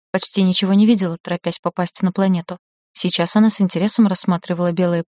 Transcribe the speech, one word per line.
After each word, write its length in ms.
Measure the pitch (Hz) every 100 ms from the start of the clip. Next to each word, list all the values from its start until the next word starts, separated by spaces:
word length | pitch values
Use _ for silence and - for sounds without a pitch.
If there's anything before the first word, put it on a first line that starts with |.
| _
почти 320 | 190 - -
ничего 300 | 190 185 190
не 120 | 196 214
видела, 320 | 226 180 165
торопясь 380 | - 180 - -
попасть 440 | - - 175 -
на 80 | 185
планету. 480 | 180 196 180 170 180 _ _ _
Сейчас 420 | - 185 - 170 214
она 140 | 220
с 100 | -
интересом 460 | 185 170 202 - 208
рассматривала 680 | 185 - 175 - 175 175
белые 320 | 170 180 170